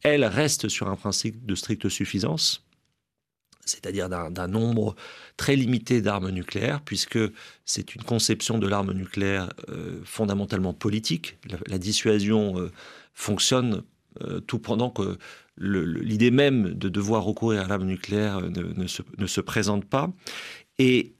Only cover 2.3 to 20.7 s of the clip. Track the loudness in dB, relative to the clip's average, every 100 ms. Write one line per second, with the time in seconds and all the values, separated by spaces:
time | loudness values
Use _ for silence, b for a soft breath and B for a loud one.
2.3 | 0 0 -2 _ _ _ _ _ _ _
3.3 | _ _ _ -8 -6 -4 -4 -2 -4 -6
4.3 | -4 -2 0 2 2 0 -4 B B B
5.3 | -4 2 4 4 2 2 2 2 0 -2
6.3 | -4 -4 -2 -2 -2 -4 -4 0 0 0
7.3 | -2 B B -6 -6 -6 -8 -2 0 2
8.3 | 0 0 0 2 2 0 -2 -4 -2 0
9.3 | 0 -2 -8 -12 -10 -10 -10 -8 -2 0
10.3 | 0 0 0 -2 -2 -2 -2 -2 -4 -6
11.3 | -14 -12 -10 -6 -4 -2 0 4 4 4
12.3 | 2 2 -2 -4 -8 B B B -8 -4
13.3 | 0 2 2 2 -2 -6 _ _ -12 -8
14.3 | -8 -4 -4 0 0 0 0 -2 -4 B
15.3 | B B -6 -2 0 0 -2 0 4 6
16.3 | 8 6 4 0 0 -2 0 2 2 0
17.3 | 0 2 2 0 0 0 -4 -2 0 0
18.3 | -2 -4 -4 -4 -4 -6 -6 -10 -6 -4
19.3 | -2 -2 0 0 0 0 0 0 -4 B
20.3 | B B B B